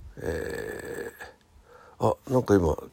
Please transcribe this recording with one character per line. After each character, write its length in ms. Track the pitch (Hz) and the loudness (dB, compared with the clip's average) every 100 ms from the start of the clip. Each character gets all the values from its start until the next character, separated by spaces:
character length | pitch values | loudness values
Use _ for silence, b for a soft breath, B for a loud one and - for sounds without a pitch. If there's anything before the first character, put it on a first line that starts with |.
| - - | -8 -10
え 960 | - 82 - - - - - - - - B - _ - b b b - | -6 -6 -6 -8 -8 -10 -10 -10 -10 -12 B -20 _ -20 b b b -2
ー、 100 | 113 | 0
あ、 80 | - - | 0 0
な 60 | 127 | 2
ん 40 | |
か 120 | 120 | 6
今 200 | 101 82 71 - | 6 6 0 -6